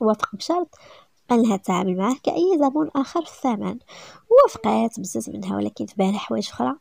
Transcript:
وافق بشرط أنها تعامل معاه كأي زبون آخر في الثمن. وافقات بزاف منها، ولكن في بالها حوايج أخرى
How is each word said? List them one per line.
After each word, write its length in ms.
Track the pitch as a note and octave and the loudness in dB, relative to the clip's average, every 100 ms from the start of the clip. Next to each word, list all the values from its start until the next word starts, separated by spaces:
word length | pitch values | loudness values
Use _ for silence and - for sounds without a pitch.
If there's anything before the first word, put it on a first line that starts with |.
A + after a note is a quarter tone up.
وافق 340 | A3 G#3+ - G3 | 0 0 -2 -6
بشرط 400 | - F4 E4+ - - - _ _ - | -2 -2 -2 -10 -20 -20 _ _ 0
أنها 260 | A#3+ A3 F#3+ | 4 4 2
تعامل 400 | - F3+ F#3+ F#3 | 0 0 0 0
معاه 180 | G3+ C4 | 0 0
كأي 360 | - - F4+ E4+ | -2 0 2 4
زبون 280 | C#4+ D4 D4+ C#4+ | 2 2 -2 -2
آخر 300 | C4 F4 D#4+ | -2 -4 -6
في 60 | |
الثمن. 460 | - C4 G#3 G3+ A#3 - - - - - | -4 -2 -2 -4 -8 -12 -20 -20 -10 4
وافقات 720 | A#4+ C5+ - A4 A3 A3+ - | 6 6 0 -2 0 0 -4
بزاف 300 | F#3 A3+ - | -8 -8 -8
منها، 260 | G#3 F#3+ G3 | -10 -6 -4
ولكن 300 | G#3 - G#3 | -4 -6 -8
في 80 | G3 | -2
بالها 200 | F#3+ G3+ | 0 -2
حوايج 320 | - A3+ - | -4 -6 -6
أخرى 260 | - B3+ D4 | -4 -4 -4